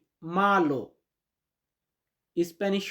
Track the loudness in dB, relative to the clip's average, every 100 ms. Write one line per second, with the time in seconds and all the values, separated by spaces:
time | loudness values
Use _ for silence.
0 | _ _ -4 0 4 4 2 0 -6 _
1 | _ _ _ _ _ _ _ _ _ _
2 | _ _ _ -4 -4 -4 -2 -2 -4